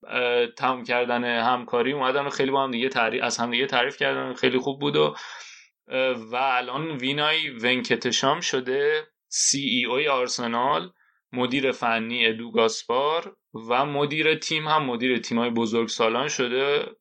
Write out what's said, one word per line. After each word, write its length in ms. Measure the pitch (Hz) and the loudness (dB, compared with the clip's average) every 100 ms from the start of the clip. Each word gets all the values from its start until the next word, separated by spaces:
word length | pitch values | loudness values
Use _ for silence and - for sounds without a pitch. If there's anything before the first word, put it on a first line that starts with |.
| - | -4
اه، 400 | 123 123 120 120 | 0 2 2 2
تموم 380 | - 131 127 | 0 0 0
کردن 400 | 120 123 120 120 | 0 0 2 0
همکاری 680 | 120 117 117 123 117 123 120 | 0 2 2 2 0 0 0
اومدن 340 | 143 131 135 143 | 0 0 2 0
و 40 | |
خیلی 200 | 139 135 | 0 0
با 120 | 135 | 2
هم 80 | 135 | 0
دیگه 180 | 117 127 | 0 -2
تعریف، 340 | 131 113 117 | 2 0 0
از 160 | 120 113 | -2 -2
هم 120 | 120 | -2
دیگه 160 | 120 131 | 0 0
تعریف 300 | 131 123 - | 2 0 0
کردن، 380 | 139 135 131 | -2 -2 -4
خیلی 240 | 127 131 123 | 0 2 2
خوب 220 | 127 139 | -2 -2
بود 160 | 143 147 | 0 2
و، 180 | 151 147 - - - - - _ _ | 2 0 -14 -16 -16 -20 -20 _ _
اه، 240 | 131 131 | -2 0
و 220 | 123 110 | -2 -4
الان 640 | 120 131 123 123 131 160 147 | -2 2 0 0 -6 -6 -4
وینای 540 | 127 143 151 160 156 | -4 0 2 0 -2
ونکتشام 920 | 123 117 127 120 117 123 117 135 156 | -2 0 0 2 0 0 0 2 0
شده 680 | 170 135 127 135 143 151 156 _ _ | 0 -4 -2 0 2 0 -4 _ _
سی 320 | - - 143 | -2 0 0
ای 240 | 139 123 | 0 0
او 260 | 120 123 151 | 0 0 2
آرسنال، 800 | 135 123 - 120 117 127 160 180 _ _ _ _ | 0 0 -2 -2 0 0 0 -2 _ _ _ _
مدیر 400 | 123 123 131 135 | -2 0 0 0
فنی 540 | 120 120 113 113 120 113 | 0 0 0 -2 0 0
ادو 240 | 110 117 | 0 -2
گاسپار 840 | 110 113 110 - 123 143 165 170 - _ 113 113 | 4 4 2 -2 0 2 0 -4 -16 _ -16 0
و 180 | 120 143 | 2 2
مدیر 480 | 143 143 151 156 | 0 -2 0 0
تیم 340 | 156 - 160 151 | 0 -2 -4 0
هم، 160 | 156 | 0
مدیر 340 | 139 120 127 123 | 0 -2 0 0
تیم‌های 320 | 113 117 120 | 0 0 0
بزرگسالان 800 | 117 117 117 113 - 113 117 147 | 0 0 0 -2 2 2 2 -2
شده 580 | 143 123 123 139 143 - - | -2 0 0 2 0 -2 -12